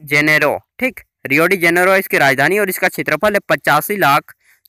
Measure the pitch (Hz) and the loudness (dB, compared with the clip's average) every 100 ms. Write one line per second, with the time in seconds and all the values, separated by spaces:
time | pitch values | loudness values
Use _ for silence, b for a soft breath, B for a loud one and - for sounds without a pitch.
0 | 151 147 151 151 147 101 - - 254 - | -2 0 2 2 0 -2 -8 -8 -8 -8
1 | - _ 127 143 170 190 170 170 180 190 | -18 _ -4 0 2 2 0 2 2 2
2 | 190 180 139 135 143 202 202 202 180 - | 0 0 2 2 0 0 -2 -2 -4 -4
3 | 143 151 214 202 - 156 - 147 - 208 | -4 -2 0 -2 -2 -2 0 0 -2 -2
4 | 151 143 - b b b | 0 0 -2 b b b